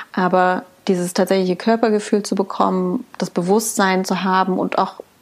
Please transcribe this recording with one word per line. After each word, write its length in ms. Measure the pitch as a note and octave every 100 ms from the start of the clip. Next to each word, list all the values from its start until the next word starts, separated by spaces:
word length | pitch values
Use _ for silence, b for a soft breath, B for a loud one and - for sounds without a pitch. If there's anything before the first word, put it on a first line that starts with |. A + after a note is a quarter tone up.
| -
aber 500 | - F3+ F#3 F3+ F#3 - _ -
dieses 260 | F3+ F3+
tatsächliche 420 | - F#3 G3 F#3 F3
Körpergefühl 680 | A3+ A3+ A#3 G#3 - G#3
zu 120 | G3+
bekommen, 720 | F#3+ F#3+ - F#3+ F#3 F3+ F3+ - -
das 120 | F#3
Bewusstsein 760 | - F3 G#3+ A3+ - F#3+ F#3
zu 180 | F#3 F3+
haben 360 | F#3 F#3 F#3 F#3
und 200 | F3+ -
auch 220 | - - - _